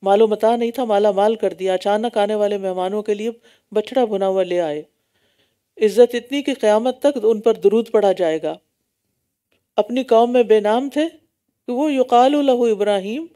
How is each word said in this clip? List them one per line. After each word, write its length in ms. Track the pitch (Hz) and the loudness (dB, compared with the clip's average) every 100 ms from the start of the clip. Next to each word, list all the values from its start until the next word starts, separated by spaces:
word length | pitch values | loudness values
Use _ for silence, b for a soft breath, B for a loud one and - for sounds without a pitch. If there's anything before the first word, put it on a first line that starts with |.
मालो 240 | 196 202 220 | 0 2 2
मता 280 | 208 220 233 | 2 0 0
नहीं 160 | 233 | -2
था, 140 | 233 226 | -4 -2
माला 260 | 202 208 | 0 2
माल 240 | 196 208 220 | 2 0 0
कर 180 | 196 | -4
दिया, 200 | 170 185 | -4 -4
अचानक 440 | 185 202 214 240 220 | -2 -2 -2 -2 -2
आने 180 | 202 214 | -2 -2
वाले 220 | 208 202 | -2 -2
मेहमानों 440 | 190 185 185 208 | -6 -4 -4 -4
के 120 | 214 | -4
लिए 280 | 202 226 233 b b _ | -6 -6 -10 b b _
बछड़ा 320 | 208 214 262 226 | -2 0 -2 -2
भुना 200 | 202 190 | 0 0
हुआ 180 | 190 | 0
ले 160 | 180 175 | 0 -2
आए। 260 | 160 151 156 _ _ _ _ _ _ _ _ - | -2 -6 -12 _ _ _ _ _ _ _ _ -2
इज्जत 380 | 214 196 240 240 | 2 4 4 2
इतनी 260 | 240 285 | -6 -6
कि 120 | 277 | -4
क़यामत 460 | 262 214 214 247 254 285 | -2 0 2 0 -2 -2
तक 120 | 269 | 0
उन 220 | 214 220 | 0 0
पर 180 | 226 190 | 0 2
दुरूद 320 | 196 220 226 | 2 2 0
पढ़ा 240 | 220 202 | 2 2
जाएगा। 460 | 185 170 160 156 160 _ _ _ _ _ _ _ _ _ _ _ - | 2 0 -2 -6 -10 _ _ _ _ _ _ _ _ _ _ _ -4
अपनी 260 | 208 247 | -2 -4
कौम 300 | 254 226 240 | 2 2 4
में 140 | 247 208 | 2 2
बेनाम 420 | 214 208 233 277 | 2 2 -2 -2
थे 200 | 294 330 | -4 -4
कि 640 | 330 _ _ _ _ - | -6 _ _ _ _ -8
वो 160 | 247 302 | -4 -2
युकालु 520 | 262 254 240 262 294 | -2 2 4 4 2
लहू 260 | 277 247 233 | 2 2 0
इब्राहीम, 640 | 202 208 202 196 254 330 | 0 0 -2 -4 -10 -12